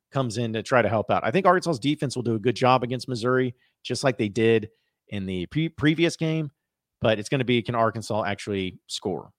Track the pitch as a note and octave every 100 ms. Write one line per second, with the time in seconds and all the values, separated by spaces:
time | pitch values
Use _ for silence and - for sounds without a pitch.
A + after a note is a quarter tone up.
0 | _ C#3 B2 G#2 A#2 A2 G2 B2+ G#2 A2
1 | - G2 A2 F3 F3+ F3+ E3 C3 C#3 D3+
2 | C3+ B2+ A#2+ A2+ A2+ A#2+ B2+ B2+ A#2+ B2+
3 | - A#2+ A#2+ B2+ B2+ - _ _ - B2
4 | C#3 B2 G#2+ G#2+ A2+ A2+ G#2 _ _ _
5 | - G2+ F#2+ F#2 F2+ D3+ D#3+ - D3+ D#3+
6 | E3 - D#3+ D#3+ D3+ _ _ _ _ -
7 | A#2 G#2+ G2+ C#3 A#2+ A#2+ A2 A#2+ A2+ A2
8 | - G#2+ F#2 G2+ - G2+ F#2+ - - -
9 | G#2 D#2+ -